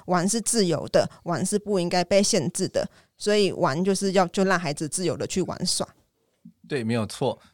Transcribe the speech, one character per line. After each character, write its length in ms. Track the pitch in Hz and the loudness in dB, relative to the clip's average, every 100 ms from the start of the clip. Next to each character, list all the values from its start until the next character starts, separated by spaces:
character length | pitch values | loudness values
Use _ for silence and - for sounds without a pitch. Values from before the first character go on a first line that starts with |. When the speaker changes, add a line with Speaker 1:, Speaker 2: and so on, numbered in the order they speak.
| - | -2
Speaker 1:
玩 200 | 180 180 | 0 2
是 140 | 233 | 0
自 240 | 208 226 | 0 2
由 220 | 180 156 90 | 2 0 2
的， 200 | 175 117 - | 2 2 -4
玩 200 | - 160 | -6 -2
是 140 | 185 208 | -2 -2
不 200 | 208 196 | 0 -2
应 100 | 175 | 0
该 140 | 180 | 0
被 180 | 175 202 | 2 4
限 280 | 202 202 156 | 4 2 0
制 140 | - 185 | -2 -4
的， 180 | - - - _ _ | -2 -6 -8 _ _
所 180 | 208 208 | 0 2
以 160 | 190 | 2
玩 300 | 110 170 139 | 2 -2 0
就 100 | 190 | 0
是 180 | 190 196 | 0 2
要， 140 | 190 180 | 2 2
就 160 | - | 2
让 140 | 190 180 | 2 2
孩 140 | 170 | 0
子 160 | 147 156 | -4 -4
自 160 | - | -2
由 100 | 170 | -2
的 120 | 107 104 | -2 -4
去 160 | 196 | -2
玩 240 | 170 - 180 | -4 -4 -4
耍。 200 | - - _ _ _ _ _ - - - | -2 -4 _ _ _ _ _ -20 -20 -8
Speaker 2:
对， 160 | 143 | -4
没 120 | 113 | 0
有 120 | 120 104 | 0 -2
错。 320 | - 131 - - | -2 -4 -4 -10